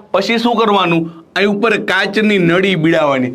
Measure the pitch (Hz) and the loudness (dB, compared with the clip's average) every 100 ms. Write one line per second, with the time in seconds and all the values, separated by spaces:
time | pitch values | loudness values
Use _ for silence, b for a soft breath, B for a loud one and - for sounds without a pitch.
0 | - 185 196 233 240 220 220 202 175 165 | -4 -2 0 0 0 0 2 2 2 0
1 | 165 - - 180 208 202 226 208 - 185 | -2 -10 -10 -2 -2 0 0 0 -2 -2
2 | 202 214 214 202 165 175 196 175 160 160 | -2 0 0 2 2 2 0 0 0 2
3 | 151 135 123 | 0 0 -4